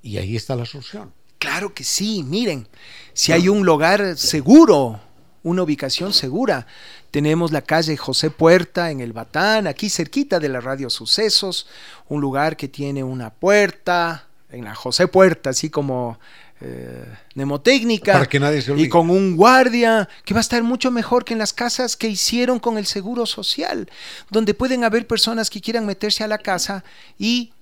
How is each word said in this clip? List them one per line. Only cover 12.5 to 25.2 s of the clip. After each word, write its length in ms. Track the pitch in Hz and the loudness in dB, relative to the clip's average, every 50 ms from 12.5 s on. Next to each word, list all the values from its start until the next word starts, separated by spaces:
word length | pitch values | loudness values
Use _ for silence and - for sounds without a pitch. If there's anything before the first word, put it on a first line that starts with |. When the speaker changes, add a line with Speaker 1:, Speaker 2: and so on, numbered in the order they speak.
| 156 | -4
Speaker 2:
que 140 | - - 135 | -6 -12 -14
tiene 340 | - - 143 143 139 139 135 | -10 -10 -8 -6 -6 -6 -6
una 280 | 127 131 127 120 110 | -8 -8 -10 -12 -12
puerta, 960 | - - - 185 202 208 202 190 - - - - 175 175 170 165 165 151 - - - - - - | -12 -4 0 2 4 4 2 0 -2 -8 -4 -2 -2 -2 -2 -4 -6 -10 -14 -20 -20 -20 -20 -20
en 140 | - 123 120 | -16 -16 -14
la 100 | 104 110 | -14 -14
José 320 | - - 127 120 - 180 | -10 -8 -6 0 0 0
Puerta, 420 | 180 - 185 190 185 165 - - 139 | 4 6 6 6 6 6 0 -4 -6
así 200 | 131 - - 156 | -4 -4 -6 -4
como, 500 | - 151 143 139 131 123 123 120 110 - - - - - - - - - | -4 -4 -4 -2 -4 -4 -4 -6 -8 -12 -20 -20 -20 -20 -20 -20 -20 -18
eh, 440 | - 127 - - - 62 - - 120 120 113 - - - - | -16 -14 -14 -14 -14 -14 -16 -16 -16 -18 -20 -20 -20 -16 -10
mnemotécnica, 800 | 135 139 139 143 143 - 240 269 269 220 240 226 208 - 208 190 | -8 -6 -4 -4 0 4 4 4 4 4 0 -2 0 2 4 4
Speaker 1:
Para 160 | 180 143 - | 4 4 4
que 100 | - 143 | 0 0
nadie 220 | 139 143 151 147 | 2 2 0 0
se 100 | 120 123 | -2 -2
olvide. 140 | 143 147 160 | 0 0 0
Speaker 2:
y 20 | 156 | 4
con 200 | - 170 165 170 | 4 2 4 4
un 260 | 180 190 196 190 180 | 4 2 2 2 4
guardia, 720 | 156 196 233 254 262 254 247 226 240 233 226 226 220 190 - - - - | 6 6 8 8 6 4 4 2 2 2 4 4 2 0 -2 -8 -20 -8
que 100 | - 196 | -2 0
va 60 | 233 | 0
a 20 | |
estar 200 | 220 - - 240 | 0 0 0 -2
mucho 300 | 233 233 254 247 - 254 | 0 0 -2 0 -2 -2
mejor 340 | 247 233 220 - 240 247 240 | -2 -2 -2 0 0 0 0
que 80 | - 233 | 0 -4
en 60 | 220 | -4
las 140 | 214 196 - | -4 -4 -4
casas 440 | - 240 240 - - 254 233 - | -4 -4 -4 -2 -4 -4 -4 -4
que 100 | - - | -4 -4
hicieron 520 | 226 208 180 - - - 247 247 247 254 233 | -4 -4 -2 -2 -2 0 0 0 0 0 0
con 180 | - 240 226 | -2 -2 -4
el 80 | 214 202 | -2 -4
Seguro 400 | - - 202 180 208 247 247 233 | -4 -6 -6 -8 -6 -6 -4 -4
Social, 640 | 208 - - 190 - - - 320 359 - - - - - - - - - - - - | -4 -6 -6 -6 -6 -4 -4 -4 -4 -6 -6 -8 -12 -16 -20 -20 -18 -18 -20 -18 -2
donde 240 | 202 220 226 208 208 | -2 0 2 2 0
pueden 300 | - 247 262 262 247 240 | 0 0 -2 0 0 0
haber 240 | 220 208 233 226 | 0 0 0 -2
personas 420 | - 233 208 | -2 -2 0